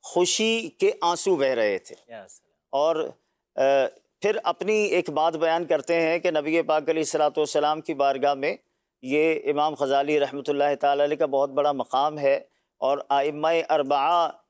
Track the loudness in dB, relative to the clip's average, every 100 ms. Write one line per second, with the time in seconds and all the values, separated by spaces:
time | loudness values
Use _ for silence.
0 | -4 0 0 2 0 -2 -4 _ -2 0
1 | -2 0 0 2 2 2 0 0 -6 -20
2 | _ -20 -20 -20 _ _ _ -2 0 0
3 | -4 -10 _ _ _ 0 2 4 2 -4
4 | _ _ -2 -2 -4 -4 -2 0 2 0
5 | -2 0 0 0 0 0 0 -2 0 0
6 | 0 0 0 -2 0 0 2 0 0 -2
7 | -2 0 0 0 0 0 0 -2 -6 -2
8 | 0 2 0 0 -4 -6 _ _ _ _
9 | -4 0 2 0 -2 0 -2 -2 0 2
10 | 2 0 0 -4 -6 0 0 2 0 2
11 | 0 0 0 0 0 0 0 -2 -2 0
12 | -2 0 2 0 -2 _ _ _ -2 -2
13 | 0 0 0 -2 0 0 0 0 0 0
14 | 2 2 0 -4